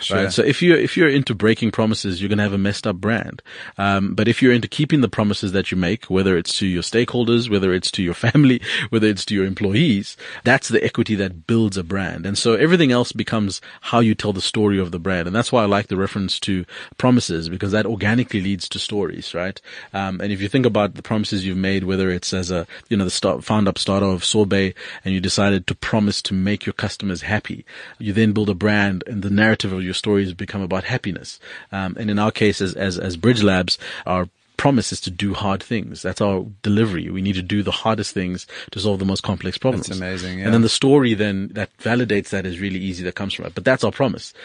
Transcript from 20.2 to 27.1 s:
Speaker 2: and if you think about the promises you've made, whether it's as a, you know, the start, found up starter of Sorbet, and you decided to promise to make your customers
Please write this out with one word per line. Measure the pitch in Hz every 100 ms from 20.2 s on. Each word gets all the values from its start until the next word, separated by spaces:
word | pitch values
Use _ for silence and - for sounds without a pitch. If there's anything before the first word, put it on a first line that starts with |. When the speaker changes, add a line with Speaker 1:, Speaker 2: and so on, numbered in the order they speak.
Speaker 2:
and | 101
if | 98
you | 101
think | 139
about | 123 104
the | 101 -
promises | - 110 104 101
you've | 95 92
made, | 95 98
whether | 92 95 95
it's | 90 -
as | 95 87
a, | 87 85 - -
you | 107
know, |
the | 90
start, | - 98 65
found | - 107 98
up | -
starter | - 98 98
of | 92
Sorbet, | - 110 101 98 95 - - -
and | 98
you | 95
decided | 92 - 101 95 -
to |
promise | - - 110 104 -
to | -
make | 95 95 101 -
your |
customers | - 101 - 98